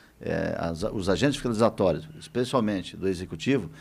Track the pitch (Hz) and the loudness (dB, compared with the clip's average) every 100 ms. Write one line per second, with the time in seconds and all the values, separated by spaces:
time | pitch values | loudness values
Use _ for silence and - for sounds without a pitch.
0 | - - 87 82 82 80 85 80 104 113 | -20 -10 -4 -2 -2 -2 -4 -2 -4 0
1 | 92 87 143 135 123 107 113 113 92 76 | 2 4 2 2 0 4 4 4 2 2
2 | - - - 120 123 131 107 98 - 95 | -4 -16 -6 -4 0 2 2 -2 -4 -4
3 | 92 90 90 82 120 135 80 - | -2 -2 -6 -4 0 0 -2 -12